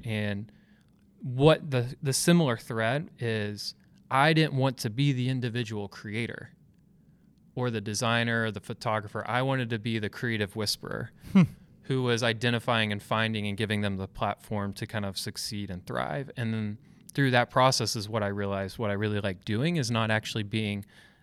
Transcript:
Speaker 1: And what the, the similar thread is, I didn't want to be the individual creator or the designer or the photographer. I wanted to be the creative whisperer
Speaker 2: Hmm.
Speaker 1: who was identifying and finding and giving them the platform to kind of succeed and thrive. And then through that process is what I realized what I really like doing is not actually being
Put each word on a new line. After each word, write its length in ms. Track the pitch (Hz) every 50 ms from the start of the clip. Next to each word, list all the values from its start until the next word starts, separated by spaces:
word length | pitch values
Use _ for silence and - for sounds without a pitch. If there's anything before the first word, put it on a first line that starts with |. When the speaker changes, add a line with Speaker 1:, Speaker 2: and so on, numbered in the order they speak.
| 131
Speaker 1:
And 480 | 117 110 107 104 104 101 101 110 - - - - - - - _ _ _ _ _ _ _ -
what 500 | - 139 120 127 139 151 156 - - 156
the, 240 | 135 123 120 123 143 -
the 120 | 160 135 131
similar 440 | - - 170 175 175 165 131 117 -
thread 520 | - - 120 113 110 113 127 147 165 - - -
is, 560 | 120 117 110 107 104 104 104 101 - - - - _ _ - - - -
I 220 | 123 135 143 160 165
didn't 220 | 160 156 147 139
want 220 | 131 131 135 123 -
to 100 | - 120
be 240 | 104 123 143 143 135
the 160 | 123 123 127
individual 580 | 131 127 120 120 107 123 117 107 110 104 101 98
creator 640 | - - - 107 101 113 117 - - - - - - - - - _ _ _ _ - - - - - - _ - _ _ _ - -
or 160 | 127 123 123
the 80 | 113 110
designer 640 | 101 110 104 98 123 113 117 117 117 117 117 113 113
or 80 | 110
the 80 | 101 98
photographer. 640 | - - 113 - - 120 107 107 104 104 - 107 -
I 160 | - 113 123
wanted 280 | 131 135 135 131 123 113
to 100 | 120 110
be 200 | 104 117 113 113
the 100 | 104 98
creative 480 | - - - 120 113 104 104 101 - 110
whisperer 540 | 104 - - - - - - 55 - - - - - -
Speaker 2:
Hmm. 120 | - 196 160 - - - - - - - -
Speaker 1:
who 200 | - 135 131 123
was 180 | 120 120 113
identifying 720 | 123 117 113 107 117 120 120 113 - - 120 113 107 107
and 100 | 104 101
finding 460 | - - 117 110 110 110 110 107 104 104
and 80 | 101
giving 240 | 95 110 101 107 104
them 160 | 104 101 98
the 140 | 92 95 92
platform 640 | - - 113 101 101 - - - 113 104 101 101 95
to 120 | - 117
kind 200 | - - 110 101
of 120 | 98 92 -
succeed 520 | - 110 - - - - 107 104 101 95
and 160 | 92 92 -
thrive. 440 | - 123 127 - - 151 147 135 - -
And 180 | - 120 113 110
then 240 | 110 107 107 104 - - - - - - - -
through 180 | 143 139 131
that 180 | 123 123 127 -
process 460 | - 127 131 131 131 - 120 101 -
is 140 | 120 98 104
what 140 | 113 110 104
I 40 | 101
realized 500 | 101 101 101 98 98 98 98 95 - -
what 120 | 117 104
I 40 | 101
really 280 | 98 107 107 104 104
like 240 | 98 101 92 95 -
doing 320 | - 104 110 135 170 175 160
is 120 | 123 107
not 220 | 120 113 110 110
actually 320 | 110 110 107 - - 113 104
being 420 | 101 107 110 110 104 101 101 98 - - - - - - _